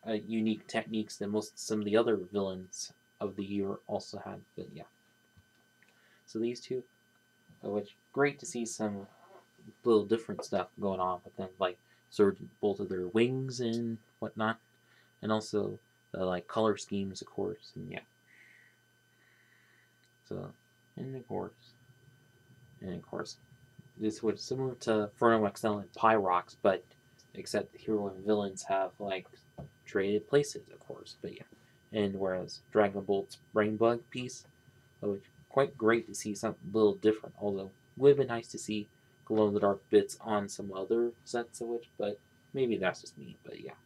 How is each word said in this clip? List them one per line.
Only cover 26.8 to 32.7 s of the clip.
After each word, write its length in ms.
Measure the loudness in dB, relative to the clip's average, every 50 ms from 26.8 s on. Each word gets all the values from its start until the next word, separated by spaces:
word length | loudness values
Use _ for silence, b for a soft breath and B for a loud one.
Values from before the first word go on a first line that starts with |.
| -2 -12 -20 _ _ _ _ _ -20 _ _
except 380 | -14 -12 -2 -2 -2 -2 -2 _
the 60 | -12
hero 280 | -4 0 0 0 0 -2
and 180 | -6 -6 0
villains 380 | 2 2 2 2 -2 -4 -8 -4
have, 280 | 0 0 2 2 0 -4 _
like, 280 | -6 -4 -4 -6 -6 -10 -20 -20 _ -20 _ -16 -16 -16 _ _ _
traded 440 | -2 0 2 2 4 2 0 0 4
places, 320 | 4 4 4 4 -4 -12 -14 -16
of 140 | -20 -20 -16 -16
course, 280 | -16 -16 -16 -20 -20 _
but 120 | -12 -12 -12
yeah. 100 | -12 -18 _ b b b b b b b _
And 280 | -2 0 0 0 0 0
whereas 400 | 0 0 0 -2 -4 -6 -10 -16 _ _